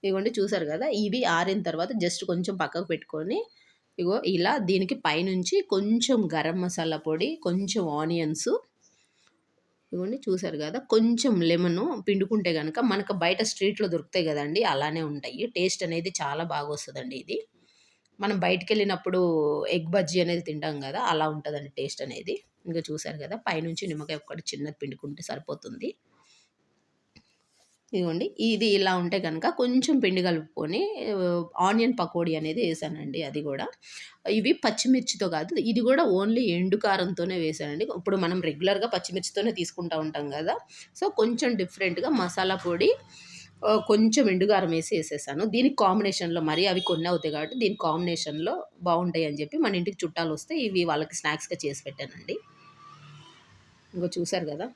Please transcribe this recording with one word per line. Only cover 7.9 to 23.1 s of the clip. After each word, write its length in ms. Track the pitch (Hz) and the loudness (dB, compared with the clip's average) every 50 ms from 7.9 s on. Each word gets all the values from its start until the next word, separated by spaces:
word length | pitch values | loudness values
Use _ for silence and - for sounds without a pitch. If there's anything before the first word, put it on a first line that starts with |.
| 147 147 | 0 -2
ఆనియన్స్, 440 | 156 165 170 170 165 156 156 - - - 320 494 - _ _ _ _ _ _ _ _ _ _ _ _ _ _ _ _ _ _ _ _ _ _ _ _ _ | 0 0 0 0 0 -2 -2 -2 0 0 0 0 -2 _ _ _ _ _ _ _ _ _ _ _ _ _ _ _ _ _ _ _ _ _ _ _ _ _
ఇగోండి 260 | - 175 180 196 233 269 | -6 -6 -4 -4 -4 -6
చూసారు 360 | - - 185 185 185 170 160 147 | -2 -2 -2 -2 -2 -4 -4 -4
కదా, 220 | 151 151 165 254 254 _ - | -6 -4 -6 -8 -2 _ 4
కొంచెం 400 | 220 226 226 240 226 - 277 226 180 | 6 6 6 4 4 4 4 4 6
లెమన్ 400 | 170 165 170 170 180 175 170 175 226 339 311 - 180 | 6 4 4 4 4 4 2 2 0 0 -2 -2 0
పిండుకుంటే 500 | - 202 196 190 190 226 214 190 180 165 | 0 2 2 2 2 2 2 2 2 0
కనుక 240 | 156 151 156 156 - 254 | 0 -2 -2 -2 0 2
మనకు 300 | 247 190 196 202 - 202 185 | 2 2 0 0 -2 -2 2
బయట 240 | - 175 190 190 220 | 4 2 4 2 0
స్ట్రీట్లో 460 | 220 - - 190 196 214 - 208 196 | -2 0 0 0 0 2 2 -2 0
దొరుకుతాయి 380 | 170 165 151 _ - 185 170 160 | 0 -2 -4 _ -2 0 0 0
కదండి, 360 | 151 147 143 147 160 196 226 | 0 -2 -2 0 0 2 2
అలానే 400 | 190 147 135 143 151 151 165 160 | 2 2 2 0 -2 -2 -2 -4
ఉంటాయి. 380 | 151 147 143 127 123 127 - 202 240 - 180 | -4 -6 -8 -10 -10 -8 -6 -6 -4 -2 0
టేస్ట్ 280 | 180 185 - - 185 170 | 0 0 0 -2 -4 -4
అనేది 240 | 165 170 165 190 175 - | -4 -2 -4 -4 -4 -4
చాలా 240 | 160 139 143 151 165 170 151 | -4 -4 -2 -4 -4 -4 -4
బాగా 160 | 147 147 147 | -4 -4 -4
వస్తుందండి 480 | 147 143 - - 135 139 127 127 135 135 | -6 -8 -8 -12 -12 -10 -10 -8 -10 -10
ఇది. 200 | - 160 214 427 440 _ _ _ _ _ _ _ _ _ _ _ _ _ _ _ | -8 -8 -8 -8 -8 _ _ _ _ _ _ _ _ _ _ _ _ _ _ _
మనం 180 | 202 202 208 190 | -2 -2 0 2
బయటికి 300 | 175 180 185 185 180 - | 2 2 2 0 0 0
వెళ్ళినప్పుడు 500 | 214 214 202 202 190 170 - 185 185 185 180 175 165 156 151 147 147 147 - - | 2 2 2 2 0 -2 -2 0 2 4 4 4 4 2 2 2 0 0 0 0
ఎగ్ 220 | - 175 160 160 170 | 0 -2 0 0 0
బజ్జీ 260 | 202 180 147 170 185 | 0 0 2 2 2
అనేది 240 | 175 170 175 170 170 | 2 2 0 -2 -2
తింటాం 300 | 165 151 151 147 160 151 143 | -4 -8 -6 -4 -4 -6 -4
కదా, 220 | 139 135 143 202 254 | -6 -6 -6 -2 0
అలా 240 | - 165 156 156 156 | 0 2 2 2 0
ఉంటుందండి 420 | 151 151 143 151 151 143 135 139 _ - | -2 -4 -6 -6 -6 -6 -8 -10 _ -6
టేస్ట్ 260 | 135 135 - - 135 | -6 -6 -6 -8 -10
అనేది. 320 | 131 117 110 107 - - 403 - _ _ _ _ | -10 -10 -10 -6 -6 -6 -6 -8 _ _ _ _
ఇంకా 180 | 180 165 165 156 | -6 -6 -6 -4
చూసారు 340 | - 156 151 - 156 | -4 -8 -8 -6 -8